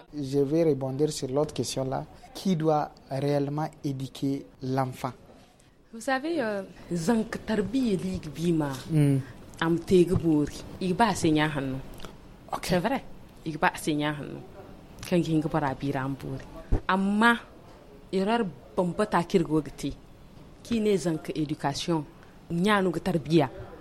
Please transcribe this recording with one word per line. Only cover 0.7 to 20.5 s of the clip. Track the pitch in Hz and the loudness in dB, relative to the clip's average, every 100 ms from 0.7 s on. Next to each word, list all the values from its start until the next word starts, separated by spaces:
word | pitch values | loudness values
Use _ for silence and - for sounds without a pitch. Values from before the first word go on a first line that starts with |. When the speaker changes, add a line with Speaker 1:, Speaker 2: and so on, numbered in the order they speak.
| 135 135 135 151 | 2 0 0 0
Speaker 1:
sur | - 131 | 0 -2
l'autre | 135 151 | 0 0
question, | - 117 131 | -2 -4 -4
là. | 131 139 151 - - | -4 -4 -6 -14 -18
Qui | - 196 165 | -4 0 2
doit | 156 151 147 - - | 2 2 0 -8 -8
réellement | 135 143 143 139 147 156 - | -2 0 0 0 -2 -6 -6
éduquer | 143 135 131 - 139 139 - - | -6 -4 -8 -4 -2 -2 -8 -10
l'enfant ? | 131 131 127 131 127 - - - - _ _ _ _ | -4 -2 -2 -4 -8 -10 -18 -20 -20 _ _ _ _
Speaker 2:
Vous | 226 | -8
savez, | 269 262 311 339 | -4 -2 -2 -2
euh, | 220 202 185 - - | -2 -4 -8 -12 -6
zank | 175 165 226 220 - | -2 2 2 0 -4
tarbiya | - 214 202 269 240 180 | -2 -2 0 0 0 0
lig | 185 185 156 | -2 -6 -8
bima, | 139 175 160 143 127 - | -2 0 2 0 -4 0
Speaker 1:
Hmm. | 156 143 135 - - - - | 4 6 4 0 -12 -12 -2
Speaker 2:
am | 165 165 | 0 0
tege | - 185 165 | 6 6 6
bori. | 180 165 151 143 - - - | 4 4 4 2 -4 -12 -4
Ig | 185 185 | 0 4
ba | 220 | 2
se | 180 165 | 4 4
nya | 151 151 | 4 2
hannu. | 147 135 131 - - - - - - - | 0 -4 -6 -8 -12 -14 -16 -20 -20 -10
Speaker 1:
Ok. | - - | -6 0
Speaker 2:
C'est | 180 | 2
vrai. | 208 262 - - - - | 2 -2 -4 -16 -18 -12
Ig | 165 151 | -8 0
ba | 180 - | 0 0
se | - | 0
nya | 147 151 | 0 0
hannu. | 147 - - - - - - - - - | -2 -8 -10 -14 -18 -18 -20 -18 -12 0
Kan | 175 | 2
gi | 156 156 | 2 2
nga | 151 | 0
bara | 160 139 | 0 -2
bira | 131 139 143 | -2 -4 -2
am | 135 135 | -4 -6
bori. | 143 135 - - - - - | -8 -10 -12 -12 0 0 2
Amma, | 190 196 208 233 233 - - - - - - - | 2 2 4 4 2 -4 -20 -20 -20 -20 -20 -4
irar | 190 196 240 190 - - | -2 2 0 -2 -8 -6
bamba | - 180 165 | -2 0 0
ta | 214 180 | 0 0
kirgo | 170 190 147 156 | 2 2 2 0
gati. | 147 - 143 - - - - - - | -2 -6 -8 -8 -16 -20 -20 -20 -20